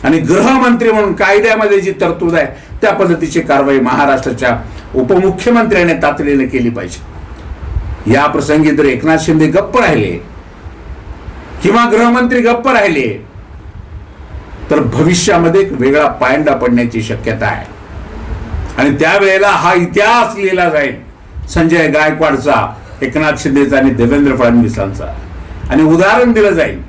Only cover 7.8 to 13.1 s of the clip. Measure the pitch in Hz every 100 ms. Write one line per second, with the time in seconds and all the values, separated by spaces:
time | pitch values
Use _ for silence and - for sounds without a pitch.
7.8 | - - - 135 147 147 131 151 156 139
8.8 | 143 123 160 160 165 156 156 185 202 247
9.8 | 196 135 98 87 - - - - - -
10.8 | - - - - - - - - 185 226
11.8 | 233 220 240 247 240 247 233 240 269 233
12.8 | 202 147 117